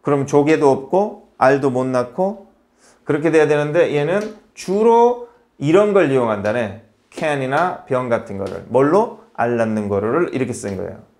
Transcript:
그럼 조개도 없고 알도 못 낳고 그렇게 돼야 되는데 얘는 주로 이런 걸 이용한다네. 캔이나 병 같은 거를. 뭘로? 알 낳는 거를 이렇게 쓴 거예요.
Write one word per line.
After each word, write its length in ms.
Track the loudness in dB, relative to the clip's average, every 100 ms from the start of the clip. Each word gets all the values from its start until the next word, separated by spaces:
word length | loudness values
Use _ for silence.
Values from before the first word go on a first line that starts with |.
| 0
그럼 220 | -2 2
조개도 420 | 2 4 4 4
없고 600 | 2 0 0 0 -6 _ _
알도 320 | 2 2 0
못 140 | -2 -2
낳고 640 | -2 -4 -4 -4 -6 -18 _ _ _ _ _
그렇게 280 | -4 -2 2
돼야 160 | 2 2
되는데 480 | 2 0 0 0 0
얘는 400 | -2 -2 -4 -14 _
주로 760 | -14 -4 0 4 4 2 0 -10 _ _ _
이런 360 | 2 4 4
걸 180 | 2 2
이용한다네. 720 | 2 0 -2 -2 -2 -4 -8 _ _ _
캔이나 760 | -8 -4 -4 -2 -2 -2 -6 -4
병 220 | -4 -2
같은 300 | -4 -4 -8
거를. 280 | -8 -8 -2
뭘로? 540 | 2 4 2 0 -6 _
알 240 | -4 -2 0
낳는 320 | 0 -2 -2
거를 440 | -2 0 -2 -2
이렇게 200 | -2 -4
쓴 240 | -6 -8 -8
거예요. 220 | -10 -12 -20